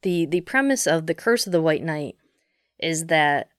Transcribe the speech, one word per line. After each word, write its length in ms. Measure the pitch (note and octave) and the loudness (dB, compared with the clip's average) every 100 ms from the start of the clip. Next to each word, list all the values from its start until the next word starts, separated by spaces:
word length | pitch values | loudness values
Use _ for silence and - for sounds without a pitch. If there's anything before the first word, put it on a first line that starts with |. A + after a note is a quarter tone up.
The, 240 | G3 F3 E3 | -2 0 0
the 160 | F3 | -2
premise 460 | F3 C4+ C#4 C4+ - | -2 0 2 0 0
of 200 | E3 D#3+ | 0 -2
The 60 | |
Curse 320 | E3 - A#3 - | -4 0 0 2
of 60 | |
the 100 | F3 | 0
White 220 | D#3+ D#3 | 2 0
Knight 320 | E3 D3+ D3 - _ _ _ _ _ _ | -2 -6 -8 -12 _ _ _ _ _ _
is 260 | E3 D#3+ E3 | -4 -4 0
that 420 | D#3+ D3 C#3+ - | 2 4 2 -2